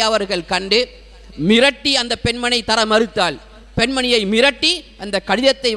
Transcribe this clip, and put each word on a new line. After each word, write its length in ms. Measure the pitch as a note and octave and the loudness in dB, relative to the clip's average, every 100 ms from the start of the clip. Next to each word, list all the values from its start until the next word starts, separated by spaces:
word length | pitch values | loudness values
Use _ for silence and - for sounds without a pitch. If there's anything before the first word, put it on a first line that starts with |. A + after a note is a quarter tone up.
| A3 | 2
அவர்கள் 400 | A3 G3 F3+ E3 | 0 -2 -4 -4
கண்டு 260 | F#3 F#3+ G#3+ - - - - - - E3 | -4 0 0 -2 -8 -20 -20 -16 -4 2
மிரட்டி, 440 | A3+ C#4 A#3+ C#4+ C4 | 4 4 0 -2 -2
அந்த 140 | A#3+ A3+ | -2 -4
பெண்மணி 340 | A#3 A#3+ A#3+ A#3+ G#3+ | -4 -2 -2 -2 0
தர 100 | A3 A3 | 0 2
மறுத்தாள், 460 | G#3+ A#3 G#3+ E3+ C#3 - - - - | 2 2 -2 -2 -4 -14 -20 -8 -2
பெண்மணியை 420 | A#3+ C4 B3 A#3 G3 | -2 0 0 0 2
மிரட்டி 380 | A3 C#4 - D#4+ F4 - - | 2 2 2 -2 -2 -8 -16
அந்த 140 | G#3 G3 - | -6 -6 -2
கடிதத்தை 420 | G3+ C4 C4+ B3 | 0 2 0 -2